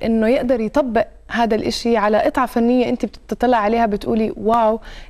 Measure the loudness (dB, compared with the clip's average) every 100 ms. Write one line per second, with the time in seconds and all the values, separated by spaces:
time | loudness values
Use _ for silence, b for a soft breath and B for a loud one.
0 | -2 0 2 2 2 0 0 -2 0 0
1 | -2 -6 -8 -2 0 0 -2 -2 0 2
2 | 2 2 2 0 -2 0 2 2 0 -2
3 | -6 -8 -10 -2 0 2 2 0 0 -2
4 | -2 -2 -2 -2 0 2 2 0 B B
5 | B